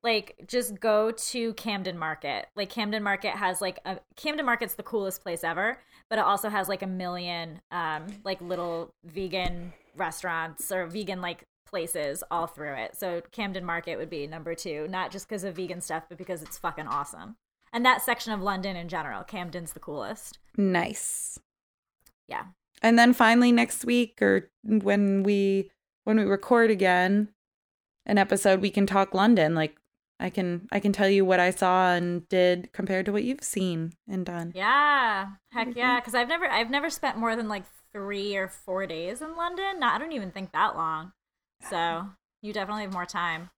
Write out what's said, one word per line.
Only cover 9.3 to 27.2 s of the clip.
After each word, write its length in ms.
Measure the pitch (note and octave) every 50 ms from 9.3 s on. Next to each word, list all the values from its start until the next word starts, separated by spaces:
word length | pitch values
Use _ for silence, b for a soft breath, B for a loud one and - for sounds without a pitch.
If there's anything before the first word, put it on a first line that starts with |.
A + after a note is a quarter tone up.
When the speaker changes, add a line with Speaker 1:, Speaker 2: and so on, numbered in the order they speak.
| F#3 F#3 F3+ F3+ F3 E3+ F3 F3+ - _ _ _ _
Speaker 1:
restaurants 720 | - - D#3+ D#3+ - - F3+ E3 E3 D#3+ E3 D3+ - - -
or 140 | G3 F#3 F3+
vegan, 360 | E3 E3+ G#3+ G#3 F#3+ F#3+ F#3
like, 220 | F3+ F3 E3+ - - _ _ _ _
places 560 | _ - F#3 E3 E3 - E3+ D3 C#3+ C#3+ C#3+ - _
all 160 | E3 F3 E3
through 280 | E3 - D3 D3+ D3 C#3
it. 200 | B2+ A2 - -
So 240 | - G3+ F3+ E3+ E3+ E3+ -
Camden 320 | - A#3 G#3 G3 F#3 F#3+ F3
Market 320 | F3 E3+ E3+ E3 E3+ D#3+
would 140 | G2+ D#3 E3
be 160 | F3 D3 C#3+ D3+
number 260 | E3 E3 D3+ E3+ E3
two, 320 | D#3+ - F#3 D3+ D3 D3+ E3+
not 220 | G3 F#3+ F3+ -
just 180 | F#3 G3 - _
'cause 140 | A3 G3
of 140 | F3+ G3 E3
vegan 240 | F3+ F#3 E3+ F3+ F3+
stuff, 240 | F3+ - D#3+ E3 - _
but 100 | E3+ D#3+
because 220 | F#3 - F3+ D#3+
it's 160 | D#3 - - -
fucking 280 | - E3+ D#3+ - C#3+
awesome. 500 | G#2 A#2+ C#3+ C#3+ - - D#2+ F2 G#3+ A#3 _ _ _ _ _ _ _
And 120 | - A#3 B3
that 180 | B3+ B3+ -
section 300 | - - A#3 - - A3+
of 80 | A3 G3
London 340 | F#3 G3+ G3 F#3 F#3 G3 F#3
in 120 | F3 E3+ E3+
general, 360 | F3+ D#3+ D3+ C#3 G#2+ F#2+ F2
Camden's 480 | - - F#3+ F3+ E3+ D#3+ F3+ E3+ D#3+
the 80 | - -
coolest. 580 | - - D3+ C#3+ G#2 G2 A3 - - - - _ _ _ -
Speaker 2:
Nice. 840 | - G3+ F#3+ F3+ E3+ F3 - G#3+ - - - - - - - - - _ _ _ _ _ _ _ _ _ _ _ _ _ - _ _ _ -
Speaker 1:
Yeah. 160 | - - - F#3 _ _ _ _ _ -
Speaker 2:
And 160 | - A3+ A#3 A#3
then 140 | A#3 B3
finally 380 | B3 - A#3+ A3 A#3 A#3+ B3 A#3+
next 340 | A#3+ A#3 A#3+ - - - -
week 360 | A#3+ A#3+ B3 A#3+ A3 _ -
or 280 | G#3 G3 F#3+ G3 F#3+ _ _ _
when 600 | - G#3+ G#3+ G#3+ G3 G3+ G3+ G3+ G3+ G3 G3 G3
we, 500 | F#3+ G#3 G#3 G3 G3 G3 G3 G3 F#3+ G3 _ _ _ _ _ _ _
when 140 | - A3 A3
we 60 | G3+
record 460 | F#3+ G3 G3 - - B3 A#3 A3+ A3+
again 640 | G#3+ F#3 F#3+ F#3 F3+ F3+ F3+ F#3 G3+ G#3